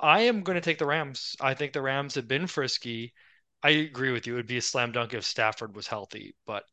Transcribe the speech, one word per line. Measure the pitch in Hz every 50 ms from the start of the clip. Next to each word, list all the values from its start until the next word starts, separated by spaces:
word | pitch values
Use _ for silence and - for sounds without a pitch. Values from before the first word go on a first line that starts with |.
I | 147 151 165 208
am | 233 247 226 208 180
gonna | 190 180 175
take | 170 170 156
the | - 160
Rams. | 143 151 160 151 139 131 - - - - -
I | 135 135 135
think | - 147 135
the | - 147
Rams | 135 135 135 139 143 135 -
have | 143 117
been | 117 135 143 185
frisky. | 175 - 147 131 123 - - - 120 117 113 117 120 _ _ _ _ _ _ _ _ _ - -
I | 147
agree | 151 151 156 151 135 123 135 131
with | 123 113 -
you. | 120 120
It |
would | 120 113
be | 107 123
a | 120
slam | - - - 127 120 117
dunk | 117 120 117 110 120
if | 107 -
Stafford | - - - 110 110 107 - 117 107 98
was | 104 -
healthy, | - 117 104 98 - - 104 101 98 - _ -
but | - 107 101 - _